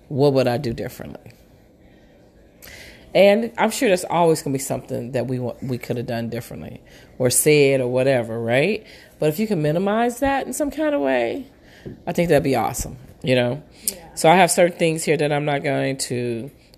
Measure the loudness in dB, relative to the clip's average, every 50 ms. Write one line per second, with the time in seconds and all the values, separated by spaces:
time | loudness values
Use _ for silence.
0 | _ -6 0 2 4 4 4 4 2 2 0 -2 -4 -4 -6 -6 -8 -10 -10 -12
1 | -14 -14 -16 -16 -18 -20 -20 _ _ _ -20 -20 _ _ _ _ _ -20 -20 -20
2 | _ _ _ _ _ -20 _ _ _ _ _ _ -20 -20 -20 -20 -20 -20 -20 -20
3 | -12 -2 2 4 6 6 6 4 0 -4 -2 -2 -2 0 0 0 2 2 2 2
4 | 0 -2 0 2 4 4 2 2 0 -4 -4 -4 -4 -4 -6 -6 -6 -8 -8 -8
5 | -8 -4 -4 -4 -4 -2 -4 -4 -4 -6 -8 -8 -8 -6 -6 -6 -6 -6 -6 -6
6 | -6 -6 -6 -6 -6 -6 -6 -8 -10 -10 -14 -14 -14 -14 -16 -18 -20 -20 -20 -20
7 | -20 -14 -6 0 0 0 2 2 4 6 6 6 6 6 4 2 0 0 0 0
8 | 2 2 2 0 0 -4 -6 -6 -2 0 2 2 2 2 -2 -4 -8 -14 -20 -20
9 | -20 -16 -8 -2 -2 -2 0 0 -2 -2 0 0 0 0 0 0 0 0 0 0
10 | 0 -2 -2 -2 -2 0 0 -2 -4 -6 -6 -4 -4 -4 -4 -2 -2 -2 0 0
11 | 0 0 0 0 0 -2 -4 -6 -10 -12 -18 _ -20 -20 -20 -20 -18 -18 -18 -14
12 | -10 -6 -2 0 2 4 4 2 2 2 0 0 0 -2 -4 -6 -8 -10 -12 -16
13 | -20 -20 -18 -8 -2 0 2 2 2 0 -2 -6 -10 -16 -16 -8 -6 -6 -6 -8
14 | -12 -18 -6 2 4 6 6 6 6 4 4 4 2 2 2 0 0 0 0 -2
15 | -2 -2 0 0 0 0 0 -2 -2 -2 -2 -2 -2 -2 -2 -2 -2 -2 -4 -6
16 | -6 -6 -4 -4 -4 -4 -6 -6 -8 -12 -14 -20 _ _ _